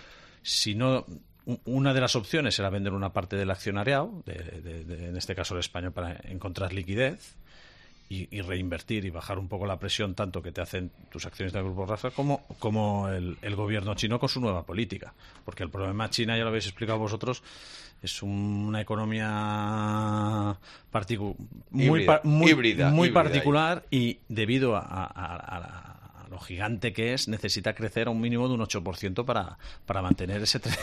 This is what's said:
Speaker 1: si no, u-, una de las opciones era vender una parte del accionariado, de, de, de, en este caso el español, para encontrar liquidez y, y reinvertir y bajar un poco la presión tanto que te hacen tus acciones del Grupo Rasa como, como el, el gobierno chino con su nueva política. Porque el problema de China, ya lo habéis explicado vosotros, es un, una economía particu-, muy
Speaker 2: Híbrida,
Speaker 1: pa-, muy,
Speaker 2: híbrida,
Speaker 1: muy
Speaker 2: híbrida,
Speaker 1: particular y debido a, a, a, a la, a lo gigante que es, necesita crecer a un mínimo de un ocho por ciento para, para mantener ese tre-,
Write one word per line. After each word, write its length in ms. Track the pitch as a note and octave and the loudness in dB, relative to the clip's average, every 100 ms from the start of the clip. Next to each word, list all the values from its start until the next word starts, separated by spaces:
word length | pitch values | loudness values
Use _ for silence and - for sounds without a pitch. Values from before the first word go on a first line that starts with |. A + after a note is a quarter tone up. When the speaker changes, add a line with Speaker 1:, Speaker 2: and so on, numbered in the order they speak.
| - - - - | -20 -20 -20 -14
Speaker 1:
si 320 | - - A2 | -4 0 0
no, 320 | G#2 C3 B2+ - D#2+ - - - | 2 2 2 -2 -12 -18 -12 -6
u-, 140 | A#2+ - | -6 -2
una 280 | C3 C#3 | 2 4
de 80 | C3 | 4
las 140 | B2 B2+ | 4 2
opciones 420 | G#2 E3 B2+ - | 2 2 2 2
era 120 | G2 | 2
vender 220 | G2+ G2 | 0 0
una 200 | G2 G2 | 0 0
parte 220 | G#2 F#2 G2 | -2 -2 0
del 160 | F#2+ | 0
accionariado, 720 | F#2+ G#2+ G2+ G#2 C#3 F#3+ F#3 - | 0 -2 0 2 2 0 -6 -10
de, 80 | E2+ E2 E2+ | -10 -10 -10
de, 220 | E2 E2 E2 | -10 -10 -8
de, 240 | E2+ F2 | -8 -6
en 80 | F2+ | -6
este 180 | - F#2 | -4 -4
caso 180 | F2 | -4
el 60 | F2+ | -4
español, 320 | E2+ F2 F2+ | -4 -4 -6
para 280 | F2 F2 F2 | -4 -6 -6
encontrar 500 | - F#2 G2+ F#2 F#2+ | -10 -8 -8 -4 -4
liquidez 640 | F#2+ F2 G2+ C3 F#3 - - - - - - - - - | -4 -2 0 0 0 -12 -20 -20 -20 -20 -20 -20 -20 -10
y, 200 | F#2+ F2+ G2+ | -8 -6 -6
y 40 | |
reinvertir 640 | F2+ F#2 F#2 E2 - A2 | -4 -4 -2 -4 -4 -4
y 60 | F#2+ | -4
bajar 300 | E2 - F#2+ | -6 -6 -6
un 80 | F#2 | -6
poco 160 | G2 G2 | -4 -4
la 140 | F#2 | -4
presión 340 | G2 - G#2 | -4 -2 -2
tanto 280 | F2+ G2+ F2+ | -2 -4 -4
que 80 | E2+ | -6
te 100 | E2 | -6
hacen 300 | E2+ F#2+ F2+ - - | -4 -4 -6 -10 -16
tus 160 | - - | -12 -10
acciones 260 | - F#2+ | -6 -4
del 100 | G2 | -2
Grupo 240 | F#2+ F#2 F#2+ | -4 -2 -2
Rasa 240 | G#2+ B2+ | -2 -4
como, 340 | - C#3+ C#3 - - | -2 0 0 -4 -4
como 500 | A2+ G#2+ G#2 G2+ G2 | 0 2 2 0 0
el, 260 | F#2+ F2+ E2 | -2 -4 -6
el 140 | G#2 G2+ | -6 -4
gobierno 400 | G#2 G#2+ G2 G2 | -2 -2 -2 -2
chino 240 | A2 A#2+ | 0 0
con 100 | B2+ | 0
su 100 | C3 | 0
nueva 240 | A#2 F2+ | 0 -2
política. 500 | E2 F2+ A#2+ - - - - - | -2 -4 -4 -6 -12 -18 -20 -18
Porque 200 | - - | -14 -8
el 80 | F2 | -6
problema 340 | F#2+ F#2+ G#2 G#2+ | -4 -2 -2 -2
de 60 | |
China, 260 | - A2+ A#2 | 0 0 0
ya 60 | |
lo 60 | A2+ | 0
habéis 180 | A2 G2 | 0 -2
explicado 320 | - A2 A2 | -4 -2 0
vosotros, 420 | G#2+ G#2 A2+ B2+ - - - - - - | 0 -2 -2 -4 -6 -20 -18 -18 -20 -12
es 180 | F#2 - | -8 -6
un, 80 | G2+ G2+ G2+ G2+ G#2 | -4 -2 0 0 0
una 120 | G#2+ G#2+ G#2+ G#2+ A2 G#2+ G#2+ G#2+ | -2 -2 -2 0 0 0 0 0
economía 1120 | G#2+ G#2 A2 G#2+ G#2+ G#2+ G#2+ G#2 G#2+ G#2 G2 - - - | 0 0 0 0 2 2 2 2 2 0 -2 -8 -20 -6
particu-, 440 | A2 F#2+ A2+ G2+ - G#2 A2+ - | -4 -2 -2 -4 -6 -10 -16 -6
muy 140 | C3+ C#3+ | 4 6
Speaker 2:
Híbrida, 200 | D#3+ - D3+ | 6 8 6
Speaker 1:
pa-, 60 | D3+ | 6
muy, 240 | D3+ E3 | 8 8
Speaker 2:
híbrida, 380 | D3 A#2 F2 C#3 | 8 6 6 6
Speaker 1:
muy 180 | D3+ F3 | 8 8
Speaker 2:
híbrida, 160 | F3+ | 8
Speaker 1:
particular 600 | D3+ C#3 C#3+ D3 D#3+ F3 - | 6 4 4 4 4 0 0
y 300 | C3 A#2+ - - | 2 2 0 -4
debido 480 | G#2+ G#2+ C3 C3 G2+ | -2 2 4 4 2
a, 60 | |
a, 220 | - F#2 F#2 | -2 -4 -6
a, 300 | - E2+ F2 | -6 -8 -8
a 240 | - F2+ | -8 -10
la, 80 | E2+ F2+ - - - - - | -10 -14 -16 -18 -20 -20 -14
a 20 | |
lo 100 | F2+ | -14
gigante 520 | - F2+ G#2+ A2 A#2 | -10 -4 -2 0 -2
que 200 | G2+ A#2 | 0 0
es, 140 | C3 - | 0 -2
necesita 460 | A2 G2+ - G#2+ | -2 -2 -2 -2
crecer 340 | - A2+ A#2 A#2 | -2 -2 0 0
a 40 | |
un 80 | A2+ | 2
mínimo 260 | A#2 A#2+ B2+ | 2 2 2
de 60 | A#2+ | 0
un 60 | |
ocho 220 | G#2+ G#2 | -2 -4
por 140 | F2+ F2+ | -4 -4
ciento 280 | G2 F#2 B2+ | -4 -2 0
para, 320 | A2+ F2 - - - - | 0 -2 -8 -14 -10 -4
para 160 | F#2+ | 0
mantener 400 | F#2 F#2+ F#2 G#2 | 2 2 0 -2
ese 180 | G#2+ - | 0 0
tre-, 160 | A2+ - | 0 -4